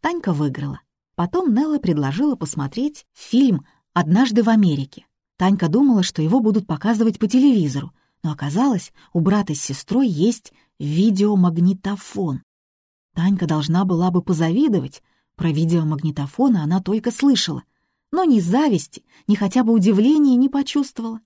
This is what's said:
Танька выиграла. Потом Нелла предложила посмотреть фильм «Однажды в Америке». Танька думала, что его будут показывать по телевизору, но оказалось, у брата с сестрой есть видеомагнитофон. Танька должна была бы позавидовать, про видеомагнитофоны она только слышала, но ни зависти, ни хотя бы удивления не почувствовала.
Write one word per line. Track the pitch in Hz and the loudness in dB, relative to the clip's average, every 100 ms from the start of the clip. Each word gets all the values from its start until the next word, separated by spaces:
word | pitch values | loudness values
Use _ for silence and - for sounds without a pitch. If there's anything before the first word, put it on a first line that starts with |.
Танька | - 339 202 | -4 -4 -4
выиграла. | 151 151 135 143 - _ _ _ | -2 -2 -4 -10 -10 _ _ _
Потом | - 175 349 359 | -6 -4 -2 0
Нелла | 220 311 294 | 0 0 -2
предложила | 180 151 139 156 294 262 | -2 -2 -2 -2 -2 -2
посмотреть | 156 - 139 226 285 294 _ | -6 -6 -6 -4 -6 -6 _
фильм | _ - 233 269 170 - _ _ | _ -2 2 4 2 -4 _ _
«Однажды | - 156 185 254 220 | -4 2 2 4 2
в | 226 | 4
Америке». | 226 190 143 135 - _ _ _ _ | 4 4 0 -6 -12 _ _ _ _
Танька | 180 196 170 | 0 2 2
думала, | 185 277 220 | 2 4 2
что | 180 - | 0 -2
его | 156 240 | 0 2
будут | 220 208 185 | 2 0 -2
показывать | 151 208 220 226 190 | -6 -2 0 0 0
по | 208 | 0
телевизору, | 240 285 233 151 135 - _ _ _ | 2 4 4 0 -4 -8 _ _ _
но | 160 | -8
оказалось, | 143 143 160 277 208 - _ _ | -6 -4 0 0 0 -6 _ _
у | 175 | -2
брата | 165 208 196 | 0 0 -2
с | 147 | -6
сестрой | - 135 - 226 262 | -8 -10 -4 -2 0
есть | 151 196 240 - _ _ _ | 0 0 -2 -10 _ _ _
видеомагнитофон. | 143 156 214 190 208 202 175 165 175 190 196 202 - 208 180 131 _ _ _ _ _ _ _ | -4 0 2 2 0 2 2 2 0 0 -6 -8 -10 -8 -6 -6 _ _ _ _ _ _ _
Танька | - 175 196 175 | -2 0 0 0
должна | 156 147 170 | -2 0 0
была | 190 170 180 | 0 0 0
бы | 180 | 0
позавидовать, | 175 170 165 180 302 196 131 - _ _ _ - | -2 -2 0 0 0 0 -4 -14 _ _ _ -6
про | 165 | -4
видеомагнитофоны | 151 165 170 156 147 156 147 139 - 269 214 | 0 0 0 0 -2 -4 -6 -8 -2 0 2
она | 151 180 | 0 -2
только | 185 214 226 | -2 -4 -4
слышала, | 233 277 254 - 135 - _ _ _ _ | 0 2 2 -2 -8 -12 _ _ _ _
но | 320 | -2
ни | 359 233 | 2 2
зависти, | 170 233 302 196 - - _ _ - | 2 2 2 0 -4 -16 _ _ -2
ни | |
хотя | 202 202 254 | -2 0 0
бы | 226 | 2
удивления | 233 190 202 226 311 294 247 | 4 4 4 4 4 4 4
не | 269 | 2
почувствовала. | 277 277 285 269 - 226 226 | 0 -2 -2 -4 -6 -10 -12